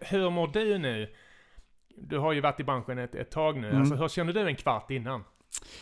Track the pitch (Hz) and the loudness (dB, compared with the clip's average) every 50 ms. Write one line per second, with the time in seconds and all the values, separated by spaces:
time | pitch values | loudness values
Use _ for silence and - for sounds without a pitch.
0 | - - 196 196 185 175 175 175 165 147 143 214 220 214 202 185 147 127 113 107 | -6 -2 0 0 2 2 2 0 0 0 0 0 2 2 0 0 0 -2 -2 -2
1 | 110 - - - - - - - - _ - - - _ _ _ _ _ - - | -4 -6 -10 -16 -20 -20 -20 -20 -20 _ -20 -20 -20 _ _ _ _ _ -20 -16
2 | - 147 151 143 151 160 156 147 143 147 - - 139 139 131 127 123 - 123 123 | -8 -4 -2 0 2 2 2 4 2 2 2 0 0 0 0 0 -2 -4 -6 -6
3 | 123 120 - - - - - 156 156 156 147 131 113 107 139 135 135 147 147 135 | -6 -6 -6 -8 -8 -6 -2 0 2 2 2 0 0 2 4 6 6 6 4 2
4 | 160 160 - 180 170 165 175 214 202 170 135 - - 139 117 107 - - 135 131 | 0 0 0 -2 -2 0 0 0 0 0 -2 0 0 0 0 0 -2 -4 -4 -4
5 | 113 127 131 110 98 - _ _ _ - - - - - - - | -4 -4 -6 -8 -8 -12 _ _ _ -12 -12 -12 -12 -12 -18 -20